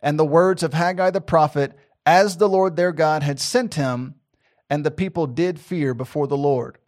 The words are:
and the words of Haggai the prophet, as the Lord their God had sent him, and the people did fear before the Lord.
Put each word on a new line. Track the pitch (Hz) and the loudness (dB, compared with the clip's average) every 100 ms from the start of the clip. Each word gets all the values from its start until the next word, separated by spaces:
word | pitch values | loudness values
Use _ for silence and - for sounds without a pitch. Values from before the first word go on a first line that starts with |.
and | 143 151 | -2 0
the | |
words | 156 160 185 185 | 2 4 4 2
of | 165 | -2
Haggai | 147 170 185 185 | 0 -2 0 0
the | 190 | -2
prophet, | - 170 151 147 139 - _ _ | 0 2 2 0 -4 -6 _ _
as | - 175 202 175 | 2 4 4 2
the | 208 | 2
Lord | 190 190 165 | 2 0 0
their | 180 | -2
God | 156 160 156 | 0 0 0
had | 143 139 | -2 -4
sent | - 240 240 | -2 -2 -2
him, | - 135 123 127 - _ _ _ _ _ | -4 -4 -4 -8 -14 _ _ _ _ _
and | 147 | -4
the | 147 | -2
people | 151 190 175 156 | -2 -6 -2 -4
did | 123 180 165 | -2 -2 -2
fear | - 180 143 | -8 -4 -2
before | 120 127 156 143 | -4 -6 -4 -2
the | 143 | 0
Lord. | 143 135 64 - | 0 0 -4 -12